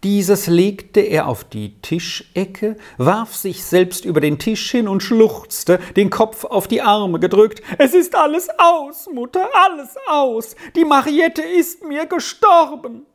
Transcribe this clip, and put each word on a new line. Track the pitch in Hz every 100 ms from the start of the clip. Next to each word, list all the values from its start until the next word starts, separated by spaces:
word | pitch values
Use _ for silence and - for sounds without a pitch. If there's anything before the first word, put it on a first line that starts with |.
Dieses | 190 202 185 202 -
legte | 170 190 196 - -
er | 208 156 139
auf | 120
die | - 113 104 104
Tischecke, | - 165 170 - - - 190 190 214 214 - -
warf | 127 208 226
sich | - 196 175
selbst | - 175 185 185
über | - 156
den | 151 147
Tisch | - 220 -
hin | 247 220
und | 196
schluchzte, | - 226 220 - - - - 180 180 -
den | 202
Kopf | - 220 -
auf | - 214 -
die | 226
Arme | 247 208 202 165
gedrückt. | 175 190 214 - - 190
Es | 285
ist | 359 349
alles | - 302 311 359 -
aus, | 339 339 285 302 -
Mutter, | 277 247 370 381
alles | 539 381 330 262 - 539
aus! | 302 269 226 226 - - -
Die |
Mariette | 320 285 269 294 330 330
ist | 320 359 330 -
mir | 330 294 320
gestorben! | 359 - - 427 349 311 285 254 233 285